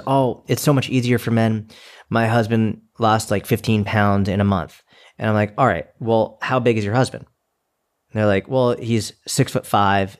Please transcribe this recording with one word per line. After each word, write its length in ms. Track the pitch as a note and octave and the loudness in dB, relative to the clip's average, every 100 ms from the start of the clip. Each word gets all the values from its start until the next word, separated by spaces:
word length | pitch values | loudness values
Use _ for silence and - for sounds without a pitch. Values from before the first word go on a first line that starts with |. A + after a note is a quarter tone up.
| - | 0
"Oh, 360 | C3+ B2+ - - | 0 0 -2 -4
it's 140 | B2+ | -2
so 80 | - | 2
much 160 | C#3 - | 0 0
easier 300 | B2+ A#2+ A#2 | -2 0 0
for 120 | - | 0
men. 360 | A2+ A2+ A2 G#2+ - - - - | 0 2 -2 -6 -20 -20 -20 -4
My 180 | A2+ A2+ | -2 2
husband 540 | A#2 A2 A2+ A2 - _ - | 0 2 0 0 -2 _ -2
lost, 320 | A2 A2 - | 0 0 0
like, 160 | G2+ - | -4 -2
fifteen 380 | A2+ - G#2+ | -2 0 0
pounds 460 | G2+ A2 G#2 G2+ G2 | 0 2 2 2 0
in 100 | F#2+ | 0
a 60 | G2+ | 0
month." 360 | F#2+ D2 - _ _ - - | 0 -4 -14 _ _ -20 -8
And 80 | A2 | -2
I'm 60 | G#2+ | 0
like, 180 | G#2 G#2+ | 0 0
"All 100 | B2+ | 0
right, 200 | E2+ - - | 0 -6 -8
well, 380 | A2 A2+ G#2 - | -2 0 0 -4
how 180 | - C3 | -4 0
big 160 | A#2+ A2 | 0 0
is 80 | G2+ | 0
your 80 | A#2 | 0
husband?" 300 | B2 - - _ _ _ _ _ _ _ _ | -2 -4 -18 _ _ _ _ _ _ _ _
And 80 | A2 | -2
they're 60 | G#2 | 2
like, 200 | G2 - | 0 0
"Well, 300 | C3 B2 A#2+ | 0 0 -2
he's 340 | A#2 A2+ G#2+ - - | -2 -2 -2 -12 -8
six-foot-five 920 | - B2+ - - G#2+ G2+ G2 G2 - | -2 -2 -2 -2 2 4 2 0 -6